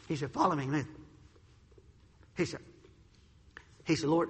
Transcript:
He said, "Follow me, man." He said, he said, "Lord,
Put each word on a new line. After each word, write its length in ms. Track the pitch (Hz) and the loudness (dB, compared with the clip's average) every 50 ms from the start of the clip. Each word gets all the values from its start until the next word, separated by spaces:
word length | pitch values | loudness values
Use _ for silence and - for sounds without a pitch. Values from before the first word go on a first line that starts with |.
| - | -6
He 80 | - 165 | -6 -4
said, 160 | 131 143 - | -2 -2 -4
"Follow 240 | - 277 - 185 170 | 0 2 2 4 4
me, 100 | 143 135 | 2 0
man." 200 | 131 143 151 123 - - - - - - - - - - - - - - - - - - - - - - - - - - - - - - | 0 0 0 -2 -2 -10 -18 -20 -20 -20 -20 -20 -20 -20 -20 -20 -20 -20 -20 -20 -20 -20 -20 -20 -20 -20 -20 -20 -20 -20 -20 -20 -14 -4
He 80 | - 170 | -2 -2
said, 160 | - 156 - - - - - - - - - - - - - - - - - - - - - - - - - - | -2 -2 -12 -14 -18 -20 -20 -20 -20 -20 -20 -20 -20 -20 -20 -20 -20 -20 -20 -20 -20 -20 -20 -20 -20 -20 -12 0
he 140 | - 160 | 0 0
said, 100 | 151 160 | 2 2
"Lord, 220 | 143 160 170 165 | 2 2 2 2